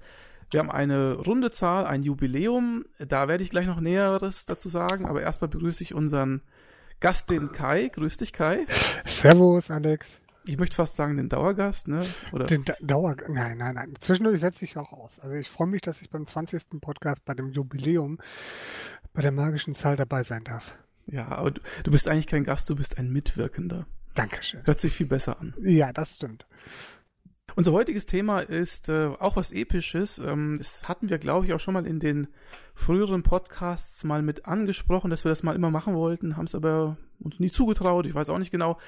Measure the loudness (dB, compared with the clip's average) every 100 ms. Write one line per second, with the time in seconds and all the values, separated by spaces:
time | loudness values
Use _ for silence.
0 | -20 -20 -20 -20 -2 0 0 0 2 2
1 | 2 0 0 2 0 0 0 2 0 0
2 | -2 0 0 2 2 2 0 -2 -8 -14
3 | -2 0 2 0 0 0 0 0 2 4
4 | 4 2 -2 -6 -8 -8 -4 -2 -2 -2
5 | -2 -2 -2 -2 -2 0 -2 -2 -6 -2
6 | 0 2 0 -2 -8 -20 -20 -20 -20 0
7 | 2 2 0 0 0 -4 0 2 0 -2
8 | -4 -2 -8 0 2 2 0 0 0 -4
9 | -4 8 10 12 10 6 2 -2 0 0
10 | -4 -20 _ _ -8 -2 -2 0 -2 0
11 | -2 0 0 0 0 2 -2 -2 -4 -2
12 | -4 -8 -8 -4 0 0 0 -6 0 2
13 | 2 -4 -6 -4 -4 -4 -6 -6 -10 -8
14 | 0 2 4 2 0 -4 -12 -10 -12 -16
15 | -20 -16 -8 -8 -8 -4 -2 -2 -6 -10
16 | -12 -12 -8 -8 -6 -8 -10 -12 -10 -6
17 | -6 -6 -6 -8 -6 -6 -6 -4 0 2
18 | 0 -8 -14 -18 -16 -14 -14 -14 -14 -16
19 | -8 0 0 2 0 -2 -4 -2 0 0
20 | 0 -2 -2 -6 -8 -10 -12 -20 _ _
21 | -10 -8 -6 -2 -2 -4 -12 -6 4 4
22 | 6 0 0 -2 0 -2 -2 -2 -4 -4
23 | -2 0 0 -2 -4 -4 -6 -6 -8 -12
24 | -6 -4 -2 -4 -10 -2 2 2 2 0
25 | 0 0 -2 -6 -8 -4 4 6 6 0
26 | -8 -8 -12 -12 -20 -20 -20 -20 -20 -20
27 | _ _ -20 _ -6 2 4 4 2 -2
28 | -2 0 2 0 -2 -4 -4 -6 -2 0
29 | 0 0 0 0 -2 -6 0 0 0 -4
30 | -4 -4 -4 -2 -2 -4 -8 -10 -8 -6
31 | -2 -2 0 2 2 0 -2 -2 -2 -2
32 | 0 0 -4 -10 -20 -20 -18 0 4 4
33 | 4 4 6 6 2 -6 -4 -4 -8 -6
34 | -2 0 0 -4 -2 -2 0 0 2 2
35 | 2 -2 0 0 0 2 2 0 0 0
36 | 0 0 -4 -4 -6 -2 0 2 0 -4
37 | -14 -12 -12 -2 0 4 4 4 4 2
38 | 2 -2 -2 -2 -2 0 0 -2